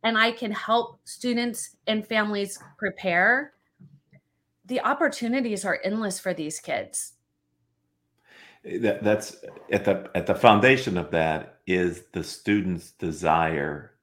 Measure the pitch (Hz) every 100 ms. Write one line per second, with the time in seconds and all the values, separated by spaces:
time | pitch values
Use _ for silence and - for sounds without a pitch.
0 | 226 220 226 226 220 208 - 233 233 -
1 | - - 247 233 240 226 - - - 220
2 | 208 220 208 202 196 - - - 202 185
3 | 190 170 196 254 294 _ _ _ - -
4 | _ _ _ _ _ _ 185 254 226 285
5 | 302 285 233 262 240 202 196 - 190 214
6 | 214 180 190 170 151 - - 127 - -
7 | - - _ _ _ _ _ _ _ _
8 | _ _ _ - - _ - 90 110 98
9 | 104 107 - - - - - 98 101 95
10 | - 90 - - 120 104 127 131 - 90
11 | 82 82 80 78 - _ - 92 90 87
12 | - 92 78 - - 104 92 87 - _
13 | 87 76 82 82 80 78 73 73 - _